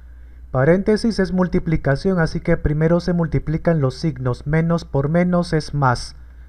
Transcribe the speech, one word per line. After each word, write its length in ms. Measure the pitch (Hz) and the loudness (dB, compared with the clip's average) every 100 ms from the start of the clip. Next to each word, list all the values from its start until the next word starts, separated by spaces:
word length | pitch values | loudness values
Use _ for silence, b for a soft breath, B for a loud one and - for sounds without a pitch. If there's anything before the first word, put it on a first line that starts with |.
| b b b b b | b b b b b
Paréntesis 680 | 131 139 185 202 214 233 196 | 2 4 4 2 2 0 0
es 120 | 190 | 0
multiplicación, 880 | 185 180 180 165 156 139 135 190 180 | 0 2 0 0 0 0 0 0 2
así 220 | 160 165 | 0 -2
que 160 | - 165 | 0 0
primero 420 | 151 151 160 170 | 2 2 2 2
se 140 | 180 | 2
multiplican 680 | 175 160 135 - 156 - 165 | 0 0 -2 -2 -2 2 2
los 160 | 131 - | 0 0
signos. 500 | 165 127 127 120 143 | -4 -2 -4 -4 -2
Menos 380 | 160 165 170 | 0 2 0
por 240 | - 139 143 | 0 -2 2
menos 460 | 170 180 180 175 | 2 2 2 0
es 200 | 156 - | -2 -2
más. 440 | 143 135 120 - - b b | 0 2 0 -4 -14 b b